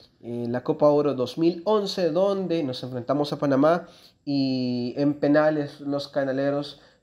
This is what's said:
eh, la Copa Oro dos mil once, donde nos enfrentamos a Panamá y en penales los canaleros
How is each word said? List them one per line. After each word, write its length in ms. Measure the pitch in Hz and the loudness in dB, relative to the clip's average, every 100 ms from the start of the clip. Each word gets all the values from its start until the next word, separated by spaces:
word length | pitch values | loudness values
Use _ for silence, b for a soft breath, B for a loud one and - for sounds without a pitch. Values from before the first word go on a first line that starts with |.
| B _ | B _
eh, 260 | 113 120 120 | -10 -6 -4
la 140 | 120 | -2
Copa 260 | - 180 147 | -2 2 4
Oro 260 | 147 143 | 4 2
dos 220 | 127 120 - | 0 -4 0
mil 240 | 170 175 | 0 0
once, 480 | 208 214 190 190 170 | 0 0 0 -2 0
donde 500 | 165 202 196 180 165 | 2 0 0 -2 -2
nos 180 | 139 127 | -2 -6
enfrentamos 480 | 127 127 117 143 147 | -8 -6 -2 0 -2
a 80 | 147 | -2
Panamá 480 | 143 135 151 175 - B B B | 2 4 4 2 -2 B B B
y 720 | 143 139 135 131 127 123 123 135 | -4 -2 0 -2 -2 -2 -4 0
en 220 | 143 147 | 0 2
penales 640 | 143 151 156 151 139 - | 2 4 4 2 -4 -8
los 260 | 139 143 - | -6 -6 -4
canaleros 760 | 147 135 135 143 143 143 - b b | -4 -2 -2 -2 -2 -6 -14 b b